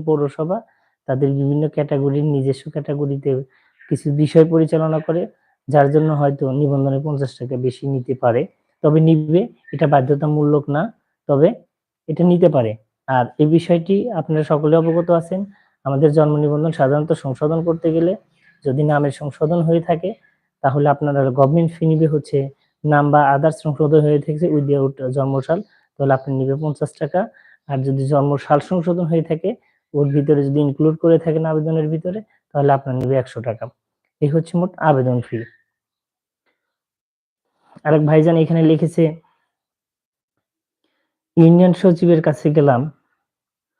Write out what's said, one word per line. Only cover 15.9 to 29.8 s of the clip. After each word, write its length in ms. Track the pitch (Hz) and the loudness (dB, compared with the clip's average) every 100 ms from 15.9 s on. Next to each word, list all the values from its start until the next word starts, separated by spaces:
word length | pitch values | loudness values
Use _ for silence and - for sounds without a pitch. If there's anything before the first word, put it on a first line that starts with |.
| 139 156 | 2 2
জন্ম 220 | 156 151 147 | 4 2 2
নিবন্ধন 360 | 147 147 160 | 0 0 -2
সাধারণত 380 | 160 135 147 151 | 0 0 0 -2
সংশোধন 460 | 156 135 123 151 165 | -4 -6 -4 -4 -2
করতে 240 | 170 165 165 | -2 -2 -2
গেলে 200 | 165 170 202 _ _ _ _ | 0 0 -2 _ _ _ _
যদি 180 | 143 131 | -4 -2
নামের 280 | 151 147 147 | 0 0 -2
সংশোধন 480 | - 147 - 156 175 | -6 -10 -4 -2 0
হয়ে 200 | 160 170 | 0 0
থাকে, 280 | 170 175 185 220 _ _ _ _ | -2 -4 -6 -10 _ _ _ _
তাহলে 220 | 139 147 143 | -2 0 0
আপনার 260 | 143 147 139 135 | 0 0 0 0
গভর্নমেন্ট 400 | 127 139 165 165 | 2 2 2 0
ফি 120 | 165 160 | -2 0
নিবে 200 | 156 160 | 2 0
হচ্ছে, 320 | 151 - 143 139 - _ _ | -2 -4 -6 -6 -10 _ _
নাম 200 | 151 147 147 | 0 2 2
বা 100 | 147 143 | 2 2
others 280 | 139 160 156 | 2 0 -2
সংশোধন 380 | 156 143 151 156 | -6 -2 2 2
হয়ে 180 | 147 147 | 4 0
থাকে 280 | 147 151 170 | -2 -4 -2
without 440 | 151 139 143 135 135 131 | 0 0 0 -2 -4 -6
জন্মসাল, 480 | 135 135 135 135 175 - _ _ | -4 -2 -2 -2 -4 -6 _ _
তাহলে 240 | - 139 | -4 -2
আপনি 160 | 131 143 | -2 -2
নিবে 200 | 131 131 139 | -4 -4 -4
পঞ্চাশ 340 | 156 139 147 - | -6 -6 -8 -8
টাকা। 220 | 143 180 226 _ _ _ - | -6 -4 -6 _ _ _ -8
আর 100 | 139 | -6
যদি 240 | 135 135 135 | -4 -4 0
জন্মসাল 520 | 143 143 135 - 147 | 0 0 -2 0 -2
সংশোধন 460 | - 185 170 175 165 | 0 -4 -2 -4 -2
হয়ে 180 | 165 160 | -2 -2
থাকে, 200 | 160 190 247 _ _ | -6 -6 -10 _ _